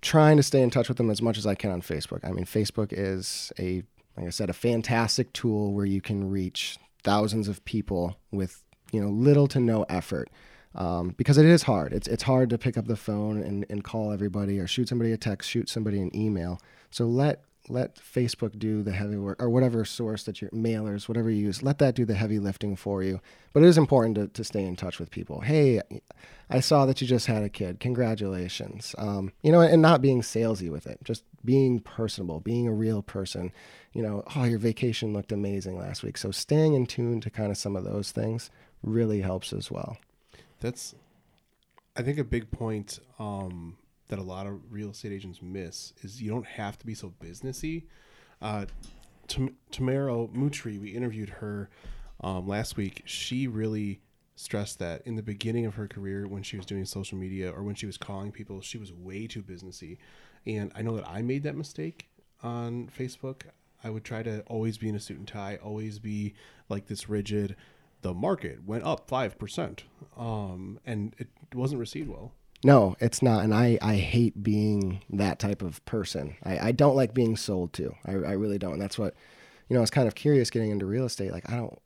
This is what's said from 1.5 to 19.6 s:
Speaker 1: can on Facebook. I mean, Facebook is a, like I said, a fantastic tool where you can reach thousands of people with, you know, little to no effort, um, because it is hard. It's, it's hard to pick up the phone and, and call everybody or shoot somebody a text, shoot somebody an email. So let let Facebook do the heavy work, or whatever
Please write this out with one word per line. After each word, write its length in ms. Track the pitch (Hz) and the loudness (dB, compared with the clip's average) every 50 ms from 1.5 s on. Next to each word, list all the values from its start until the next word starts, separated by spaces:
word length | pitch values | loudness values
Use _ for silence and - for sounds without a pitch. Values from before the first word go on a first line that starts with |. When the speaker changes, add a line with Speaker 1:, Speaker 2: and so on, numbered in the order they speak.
| 98 | -2
Speaker 1:
can 160 | - - 104 | 0 -2 -2
on 100 | 92 87 | -2 -2
Facebook. 380 | 87 - 82 76 - - 90 90 - | -4 -4 -6 -6 -4 -6 -8 -8 -6
I 80 | - | -6
mean, 140 | 92 90 90 | -4 -4 -4
Facebook 440 | - - 107 107 101 - - 107 101 | -2 0 0 0 0 0 -2 -4 -2
is 600 | - - 98 95 95 95 90 - - - - - - - | -2 -2 -2 -2 -2 -4 -4 -6 -8 -8 -8 -10 -8 -6
a, 260 | 92 92 92 92 90 _ _ _ _ _ _ | -4 -2 -2 -4 -4 _ _ _ _ _ _
like 120 | - - 87 | -10 -8 -8
I 20 | |
said, 200 | 87 - 110 90 | -4 -4 -4 -4
a 40 | 85 | -4
fantastic 800 | - - 120 120 113 113 - 120 113 117 107 - - 123 - _ | -2 0 2 2 2 0 0 2 2 2 2 2 0 -2 -2 _
tool 400 | - - 120 107 104 104 101 101 | -2 0 0 0 2 0 0 0
where 120 | 101 101 | 0 0
you 160 | 98 98 98 | 0 0 0
can 280 | 95 - 110 101 98 95 | -2 -2 -2 -2 -2 -2
reach 480 | 98 98 92 92 - - - - - - _ _ _ _ - | -2 -2 -2 -4 -4 -6 -8 -8 -8 -12 _ _ _ _ 0
thousands 440 | 101 101 104 107 107 104 110 104 101 | 2 4 4 4 2 2 0 0 -2
of 160 | 101 - _ | -4 -6 _
people 520 | - - 110 98 - 101 90 87 87 90 _ _ _ | -4 -2 -2 -2 0 0 0 0 -2 -4 _ _ _
with, 320 | - 98 95 92 - - _ _ _ _ _ - | -4 -4 -4 -4 -6 -12 _ _ _ _ _ -4
you 100 | - 110 | -2 -2
know, 80 | 101 104 | 0 0
little 380 | 101 107 120 143 143 143 143 135 | 2 4 6 8 8 8 8 6
to 120 | - 139 | 4 4
no 240 | 123 117 113 110 101 | 4 4 4 4 2
effort, 460 | - - 92 - - 98 76 62 - - - - - - - - _ - | 0 -2 -4 -4 -2 -6 -6 -6 -8 -12 -20 -20 -20 -20 -20 -20 _ -8
um, 400 | - 90 85 87 87 87 90 - - | -4 -2 -2 0 0 -2 -2 -2 0
because 200 | 123 - 143 139 | 4 6 10 10
it 80 | 156 | 12
is 180 | 160 175 160 - | 12 10 8 8
hard. 300 | - 117 95 76 65 64 | 4 2 2 2 0 -2
It's, 140 | - - - | -2 -2 -2
it's 160 | - 110 - | -4 -2 2
hard 260 | 127 131 127 131 120 | 2 4 4 4 4
to 60 | 120 113 | 2 0
pick 200 | - 131 113 117 | 0 -2 -2 -2
up 100 | 110 113 | -2 -2
the 80 | 117 | -2
phone 460 | 104 - - 104 104 104 107 107 107 | -4 -2 -4 -2 -2 -2 -2 -2 -2
and, 240 | 90 73 101 101 101 - | -4 -4 -4 -4 -4 -4
and 140 | 107 104 98 | -6 -8 -8
call 280 | - - 113 110 104 | -6 -6 -4 -2 -2
everybody 480 | 104 95 101 104 90 104 101 98 101 101 | -2 -2 -2 -2 0 -2 0 0 0 0
or 80 | 87 87 | -2 -2
shoot 220 | - - 123 - | 0 -2 0 0
somebody 220 | 127 120 113 113 | 0 0 2 2
a 60 | 113 110 | 0 0
text, 320 | - 113 101 - - - | 0 -2 -4 -4 -6 -4
shoot 200 | - 120 110 - | -2 -2 -2 -2
somebody 300 | - 117 110 107 101 101 | -4 -2 -2 0 0 0
an 160 | 95 92 - | -2 -2 -2
email. 440 | - 107 110 104 92 85 87 90 90 - - - - - _ | 0 0 0 0 0 -2 -4 -4 -6 -10 -16 -20 -20 -20 _
So 140 | - - 120 | -4 -2 0
let 380 | 117 117 127 139 151 - - - _ _ _ _ - | 2 4 4 4 2 2 -2 -6 _ _ _ _ -6
let 260 | 123 123 127 - - | -4 -4 -4 -4 -6
Facebook 640 | - - - - 127 123 117 - - - 107 101 107 | -16 -20 -6 -2 0 0 0 -2 -2 -4 -6 -4 -4
do 260 | 107 110 107 107 104 | -2 -2 0 0 -2
the 80 | 101 | -2
heavy 260 | 95 92 101 101 104 101 | -2 -2 -2 -2 -4 -4
work, 240 | 98 98 95 - | -4 -4 -4 -2
or 80 | 123 120 | 0 2
whatever 360 | 117 127 | 4 4